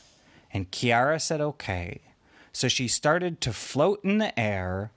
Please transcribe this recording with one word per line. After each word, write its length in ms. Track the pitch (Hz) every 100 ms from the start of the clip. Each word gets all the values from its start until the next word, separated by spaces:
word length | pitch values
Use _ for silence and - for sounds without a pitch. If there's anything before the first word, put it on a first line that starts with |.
| - _ _ - _
And 180 | 113 92
Kiara 500 | - 123 117 131 160
said, 200 | - 160
"Okay." 600 | 147 - - 92 87 - _ _ _ - -
So 160 | - 127
she 200 | - 123
started 520 | - 151 170 180 165
to 100 | -
float 500 | 104 - 127 165 202
in 160 | 190 208
the 180 | 214 -
air 520 | 110 98 92 92 107